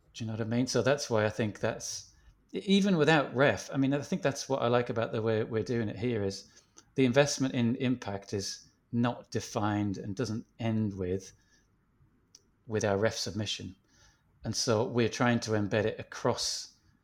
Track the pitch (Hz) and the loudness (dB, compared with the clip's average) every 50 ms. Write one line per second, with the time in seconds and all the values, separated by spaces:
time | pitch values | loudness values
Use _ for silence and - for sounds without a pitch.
0 | _ _ _ - 117 110 110 107 113 110 117 120 131 123 - 127 107 123 143 143 | _ _ _ -10 -8 -6 -4 -4 -4 0 0 0 2 2 2 2 4 4 4 2
1 | - - 120 107 107 107 104 - 120 107 98 - - 110 123 123 - - - - | 2 0 2 2 2 2 2 0 -2 -2 -2 -2 -2 -4 -4 -4 -8 -10 -10 -12
2 | - - _ _ _ - - _ _ _ - - - 196 190 202 190 208 190 160 | -14 -16 _ _ _ -20 -20 _ _ _ -10 -6 0 2 4 4 4 4 4 4
3 | 147 147 160 151 131 110 123 120 139 139 104 - - - - 139 135 135 139 147 | 6 6 6 4 4 2 2 4 4 4 4 2 -2 -4 -2 0 2 2 2 0
4 | 131 - 202 180 - 139 135 - - - 135 - 120 120 120 120 123 - 117 113 | -2 -2 -4 -2 0 -2 -2 -2 -4 -4 -2 0 2 2 2 2 2 0 -2 -2
5 | 113 - - 117 110 113 110 107 117 - - 110 101 - 123 117 117 104 - - | -2 -2 -2 -2 0 0 0 0 0 -2 -2 -4 -2 -2 -2 -2 -2 -4 -4 -4
6 | 110 123 120 107 101 98 98 - - - _ - _ _ _ - - _ _ - | -4 -2 -2 0 -2 -2 -4 -6 -12 -18 _ -20 _ _ _ -20 -20 _ _ 2
7 | 135 127 117 139 143 143 - - 135 131 131 131 117 113 120 - 135 123 127 120 | 2 4 6 4 4 4 2 0 -2 -2 0 0 2 2 0 0 0 0 0 -2
8 | - - 98 98 - - - 101 95 - - - - - _ _ _ _ - 120 | -4 -6 -8 -8 -8 -6 -6 -6 -4 -6 -8 -12 -16 -20 _ _ _ _ -2 0
9 | 120 120 123 - - - - 113 - - - 117 104 107 104 104 104 104 95 - | 0 0 -2 -4 -8 -8 -6 -6 -6 -4 -4 -2 0 0 0 0 0 -2 -2 -4
10 | - 110 98 - 131 104 107 117 - - _ - 117 113 110 110 110 104 98 95 | -6 -8 -4 -4 -4 -4 -4 -6 -8 -12 _ -6 -4 -2 0 0 0 -2 -2 -4
11 | 92 90 92 98 - - - _ _ _ _ _ _ _ _ _ _ _ _ _ | -2 -2 -2 -4 -4 -10 -18 _ _ _ _ _ _ _ _ _ _ _ _ _
12 | _ _ _ _ _ _ - _ _ _ _ _ _ - 107 107 101 104 98 98 | _ _ _ _ _ _ -20 _ _ _ _ _ _ -4 -2 0 2 2 2 2
13 | 107 110 - - - - 87 104 107 101 - - 101 95 - - _ _ _ _ | 2 0 0 -2 -4 -6 -4 -4 -4 -4 -6 -8 -8 -12 -14 -16 _ _ _ _
14 | _ _ _ _ _ _ _ _ - 110 107 - - - 113 107 120 - 120 120 | _ _ _ _ _ _ _ _ -8 -6 -4 -2 0 2 2 2 2 0 0 0
15 | 117 107 - - 127 120 120 113 - - 110 107 104 95 117 110 101 110 - - | 0 0 0 2 2 2 2 2 0 0 0 0 0 0 0 0 0 0 -2 -4
16 | - - - - - 127 110 - - - - - - - - _ _ _ _ _ | -8 -12 -10 -2 -2 0 0 0 -2 -4 -6 -6 -10 -12 -18 _ _ _ _ _